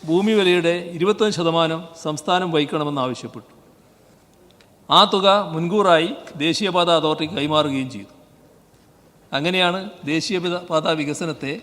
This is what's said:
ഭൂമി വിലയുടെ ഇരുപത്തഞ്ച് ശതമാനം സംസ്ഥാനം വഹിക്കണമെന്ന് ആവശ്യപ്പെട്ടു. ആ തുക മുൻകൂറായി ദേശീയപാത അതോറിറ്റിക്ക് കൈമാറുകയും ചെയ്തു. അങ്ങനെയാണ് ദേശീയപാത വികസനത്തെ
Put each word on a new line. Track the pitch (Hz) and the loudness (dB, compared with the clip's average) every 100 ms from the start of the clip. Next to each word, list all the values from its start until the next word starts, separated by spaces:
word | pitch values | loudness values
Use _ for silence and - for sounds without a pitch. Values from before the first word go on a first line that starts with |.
| 156 | 0
ഭൂമി | 170 208 220 | 0 4 4
വിലയുടെ | 190 175 170 175 175 170 | 4 4 2 0 -4 -2
ഇരുപത്തഞ്ച് | 180 214 214 170 | 0 2 0 2
ശതമാനം | 165 165 165 160 175 - | 0 2 2 0 -8 -10
സംസ്ഥാനം | 156 151 - 180 180 | -8 -6 0 0 2
വഹിക്കണമെന്ന് | 160 147 160 147 143 127 | 0 0 -2 -2 -2 -4
ആവശ്യപ്പെട്ടു. | 120 117 113 - - _ _ _ _ _ _ _ _ - _ _ _ - 156 | -6 -10 -16 -20 -20 _ _ _ _ _ _ _ _ -20 _ _ _ 2 4
ആ | 202 | 4
തുക | 202 196 202 180 | 4 4 2 0
മുൻകൂറായി | 160 170 208 196 165 170 - - 156 151 | -4 -2 2 4 4 4 -6 -14 -4 -2
ദേശീയപാത | 151 202 180 175 165 | -2 0 0 4 2
അതോറിറ്റിക്ക് | 151 156 156 143 | 2 -2 -4 -4
കൈമാറുകയും | 147 151 147 135 131 107 | 0 0 0 -2 -6 -10
ചെയ്തു. | 98 - - _ - _ _ _ _ _ _ _ _ 139 | -16 -20 -20 _ -20 _ _ _ _ _ _ _ _ -4
അങ്ങനെയാണ് | 160 185 180 185 190 - 139 | -2 0 0 0 -8 -12 -4
ദേശീയപാത | 160 156 185 175 175 175 160 160 160 | -4 -2 -4 -4 -6 -2 -2 0 -2
വികസനത്തെ | 147 147 175 147 135 170 | -2 -4 -6 -6 -8 -10